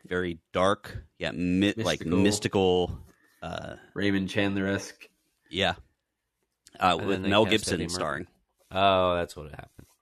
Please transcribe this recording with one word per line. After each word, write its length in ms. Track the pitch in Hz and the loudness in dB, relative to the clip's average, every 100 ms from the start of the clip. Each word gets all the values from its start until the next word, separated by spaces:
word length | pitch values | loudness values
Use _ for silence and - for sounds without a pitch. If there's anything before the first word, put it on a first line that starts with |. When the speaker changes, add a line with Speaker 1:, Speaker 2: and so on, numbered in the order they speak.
| - | -6
Speaker 1:
very 320 | 90 90 82 _ | -4 -4 -6 _
dark, 500 | 92 95 104 - - - - | 2 2 2 -4 -14 -16 -8
yeah, 120 | 82 | -6
mi-, 420 | 60 90 90 101 110 | -2 0 2 2 2
like, 220 | 92 76 | -2 -2
Speaker 2:
Mystical. 160 | 82 90 | 0 2
Speaker 1:
mystical. 800 | 101 104 - 104 92 90 87 - - _ _ _ | 2 2 0 2 4 4 0 -4 -16 _ _ _
Uh, 320 | 82 87 - - - - | -10 -10 -10 -16 -14 -4
Speaker 2:
Raymond 340 | 101 98 92 | -2 0 -2
Chandler-esque. 800 | 104 101 98 95 98 - - - _ _ _ _ | -2 0 0 -2 -2 -6 -16 -20 _ _ _ _
Speaker 1:
Yeah, 240 | 90 92 87 - _ _ _ _ _ _ _ - - | -2 -2 -2 -10 _ _ _ _ _ _ _ -20 0
uh, 160 | 92 85 | 2 2
Speaker 3:
And 100 | 98 | 0
Speaker 1:
with 80 | 95 | -2
Speaker 3:
then 40 | |
they 60 | 95 | 2
Speaker 1:
Mel 140 | 101 107 | 4 4
Speaker 3:
cast 60 | |
Speaker 1:
Gibson 220 | 107 - 90 | 2 0 -2
Speaker 3:
Eddie 80 | 82 | -4
Murphy. 80 | 90 | -4
Speaker 1:
starring. 320 | 80 73 92 _ _ _ _ | -4 -6 -10 _ _ _ _
Speaker 3:
Oh, 440 | 95 98 95 92 87 | 0 4 4 4 0
that's 200 | 85 - | -2 -8
what 140 | 73 | -16
happened. 360 | - - - - _ | -16 -18 -20 -20 _